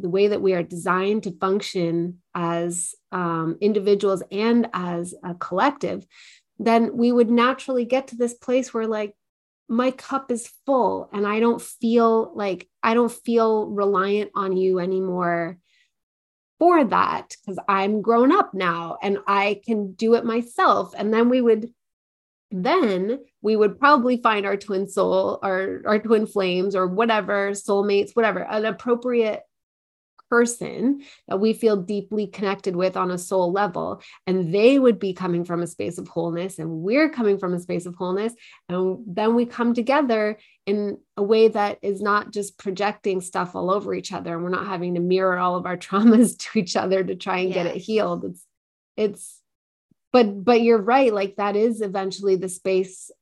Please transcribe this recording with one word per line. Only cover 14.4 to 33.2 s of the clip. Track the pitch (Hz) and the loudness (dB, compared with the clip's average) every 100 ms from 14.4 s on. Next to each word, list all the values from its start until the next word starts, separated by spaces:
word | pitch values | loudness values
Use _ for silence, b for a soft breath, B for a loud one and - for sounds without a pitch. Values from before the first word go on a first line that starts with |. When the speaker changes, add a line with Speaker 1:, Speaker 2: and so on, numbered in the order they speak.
| 190 185 | -2 0
Speaker 1:
you | 185 185 | 0 0
anymore | 180 190 190 180 175 170 165 180 _ _ _ _ _ _ _ _ _ - | -2 -2 -2 -2 -2 -2 -4 -10 _ _ _ _ _ _ _ _ _ 2
for | 339 339 | 4 6
that, | 226 180 - - - - | 4 2 0 -2 -8 -16
'cause | - 185 - | -12 -8 -2
I'm | 196 196 214 | 0 0 0
grown | 202 233 262 | 2 4 6
up | 392 - | 4 2
now | 190 180 170 170 - | -2 -2 -2 -6 -6
and | 196 202 - | -4 -2 0
I | 202 202 208 | 0 0 -2
can | - 214 196 | -4 -4 -4
do | 185 226 | -2 2
it | 233 233 | 2 2
myself." | 226 240 - 349 202 185 - | -2 -2 2 4 4 0 -4
And | 208 | 0
then | 220 240 | 2 4
we | 254 | 4
would, | 233 214 233 _ _ _ _ _ _ _ _ | 4 2 0 _ _ _ _ _ _ _ _
then | 185 220 359 233 180 196 277 - _ | -4 0 2 2 0 -2 -6 -10 _
we | 214 214 | 0 2
would | 208 - | 2 2
probably | 294 294 247 247 | 4 4 4 2
find | 233 214 196 | 2 2 0
our | 196 | -2
twin | - 190 196 | -2 -4 -2
soul, | 202 185 185 196 - | 0 2 2 0 -2
our, | 196 185 190 185 - | -2 -2 -4 -4 0
our | 214 | 0
twin | 214 220 220 | 2 2 2
flames | 202 185 180 196 190 | -2 0 0 0 0
or | 185 | 0
whatever, | 185 233 214 190 202 202 | 0 2 0 0 -2 -2
soulmates, | 202 - 202 202 202 202 | -4 -2 0 2 0 0
whatever, | 233 220 185 | 0 0 0
an | - 214 220 | -4 -4 -4
appropriate | 233 247 240 247 240 220 - - _ _ _ _ _ _ _ - | -4 -4 -2 0 0 0 -4 -12 _ _ _ _ _ _ _ 0
person | 240 240 - - - 233 277 B B B | 2 2 -2 -8 -2 -2 -2 B B B
that | 196 | 0
we | 220 | 0
feel | 220 220 208 | 2 0 0
deeply | 180 202 196 214 202 | -2 -6 -4 -4 -6
connected | - 202 196 196 | -4 -6 -4 -4
with | 175 185 185 | -2 -2 -2
on | 180 | -4
a | |
soul | 175 | -4